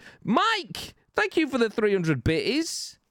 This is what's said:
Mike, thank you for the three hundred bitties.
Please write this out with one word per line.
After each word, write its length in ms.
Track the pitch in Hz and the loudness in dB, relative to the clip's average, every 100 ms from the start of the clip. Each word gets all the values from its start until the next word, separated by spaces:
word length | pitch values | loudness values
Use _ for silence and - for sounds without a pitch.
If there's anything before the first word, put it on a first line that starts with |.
| - - | -10 -10
Mike, 720 | - 269 440 427 220 - - - _ - | -2 2 2 0 -4 -12 -14 -18 _ -2
thank 220 | 415 359 | 0 0
you 100 | 294 | 0
for 100 | 262 | 0
the 100 | 226 | 0
three 240 | 233 208 | 2 2
hundred 300 | 196 160 135 | 2 2 0
bitties. 760 | 147 160 113 285 320 - - - _ | 0 0 0 0 -2 -6 -10 -16 _